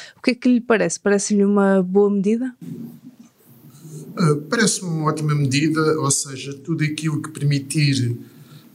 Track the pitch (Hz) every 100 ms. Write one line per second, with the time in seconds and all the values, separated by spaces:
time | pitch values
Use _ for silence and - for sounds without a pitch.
0 | - - - 240 254 247 240 220 175 -
1 | 202 202 - 208 202 202 196 196 180 190
2 | 202 202 190 233 254 240 175 - 233 -
3 | - - - _ _ - - - 156 -
4 | - 233 165 147 - 233 214 - 185 160
5 | 151 151 151 147 139 143 156 156 156 156
6 | 139 - 143 131 139 143 - 151 151 156
7 | 160 147 - - 143 143 - 156 143 135
8 | 120 117 - - - - -